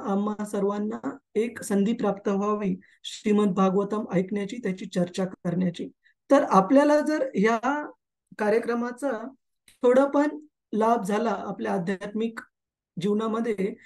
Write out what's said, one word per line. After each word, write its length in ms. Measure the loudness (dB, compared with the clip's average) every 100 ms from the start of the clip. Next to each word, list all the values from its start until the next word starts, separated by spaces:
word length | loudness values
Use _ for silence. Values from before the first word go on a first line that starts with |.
| -2
आम्हा 340 | -2 -2 -4 -6
सर्वांना 720 | -2 -2 -2 -4 -6 -8 -12 _ -2
एक 260 | -2 -4
संधी 300 | -2 2 2
प्राप्त 360 | 2 -2 -2 -2
व्हावी 460 | -2 0 -2 -2 -4 -8 _
श्रीमद 500 | -18 -6 0 2 4
भागवतम 520 | 2 2 2 0 -4 -2
ऐकण्याची, 460 | -2 0 -4 -6 -6
त्याची 280 | -6 -6 -6
चर्चा 400 | -2 -2 -2 -6
करण्याची. 640 | -6 -6 -2 -2 -4 -10 -14 _ _ 2
तर 120 | 4
आपल्याला 560 | 6 4 6 6 6 4
जर 280 | 2 -2 -2 0
ह्या 560 | 2 2 0 -2 -6 -12 _ _ _ -4
कार्यक्रमाचा 720 | 0 0 0 -4 -4 -4 -4 -4 -8 -16 _ _ _ _
थोडा 220 | 4 6 6
पण 340 | 4 2 0 -12 _ _
लाभ 300 | 0 2 2
झाला 260 | 0 -2 0
आपल्या 440 | -2 -6 -6 -4
आध्यात्मिक 640 | -2 -2 -6 -6 -4 -4 -6 -16 _ _ _ _ -6
जीवनामध्ये, 720 | -2 0 -2 -2 -2 -2 -4 -6